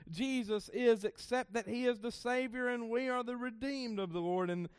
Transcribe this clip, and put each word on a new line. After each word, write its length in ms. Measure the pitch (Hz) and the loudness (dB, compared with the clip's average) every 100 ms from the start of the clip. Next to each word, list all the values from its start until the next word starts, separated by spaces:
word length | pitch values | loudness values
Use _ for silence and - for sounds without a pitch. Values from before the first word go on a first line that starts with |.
| - | -12
Jesus 600 | 165 269 262 208 214 - | -4 0 0 0 -2 -2
is 340 | 226 247 226 | 4 6 6
except 480 | 208 - - 254 247 | 4 -4 -2 -2 0
that 160 | 220 196 | -4 -2
he 160 | 240 247 | 0 2
is 140 | 220 | 2
the 100 | 226 | -4
Savior 580 | - 240 254 262 247 247 | -4 -2 0 0 -2 -2
and 200 | 247 226 | -2 -2
we 180 | 240 262 | -2 0
are 140 | 247 | -2
the 140 | 240 247 | -2 -4
redeemed 640 | 247 226 269 277 247 208 | -4 -4 -4 -2 -2 -2
of 140 | 190 | -2
the 80 | 170 | 0
Lord. 280 | 170 180 180 | 2 2 2
And 200 | 175 170 | 0 -2